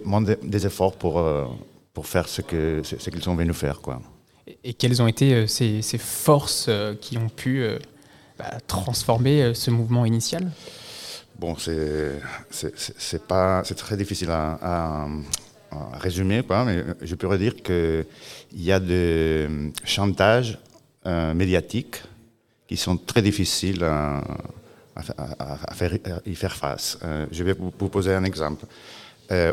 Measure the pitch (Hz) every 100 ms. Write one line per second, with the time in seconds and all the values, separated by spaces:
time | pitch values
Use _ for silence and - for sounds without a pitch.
0 | - 101 104 107 71 101 95 - 92 -
1 | 87 80 82 73 65 60 - - _ -
2 | 73 90 85 - - 82 78 78 76 -
3 | - 87 82 87 82 80 73 69 - 64
4 | - - _ _ - - 120 120 123 123
5 | 117 113 139 123 110 - 117 107 110 117
6 | - - - 143 - - - 104 107 104
7 | - 117 113 - 131 135 117 110 - -
8 | - - - - - 117 - 90 92 117
9 | - 117 127 147 123 113 - 117 113 120
10 | 117 117 120 165 180 151 - - - -
11 | - - - - 85 80 - 80 76 76
12 | 76 71 - - - - 78 - - -
13 | - 101 - 92 92 92 - - - 104
14 | 98 95 87 82 78 80 90 87 82 76
15 | 73 76 71 - - - - 76 60 64
16 | 92 87 95 110 - 95 123 87 73 87
17 | - 90 92 95 107 - - 87 82 80
18 | 78 - - - - - 85 95 92 90
19 | 87 82 80 80 76 76 73 71 - -
20 | 101 92 98 117 120 - - - _ _
21 | - 85 80 82 95 90 80 110 - -
22 | - - - _ _ _ - 92 - 90
23 | - - 101 101 90 - 90 92 82 76
24 | 73 71 71 71 - - - - - -
25 | - - 69 73 69 73 - - 87 101
26 | - 85 - 87 95 - 73 64 - -
27 | 85 76 76 80 87 92 90 - 98 101
28 | 95 95 95 90 76 76 - - - -
29 | - - - 90 85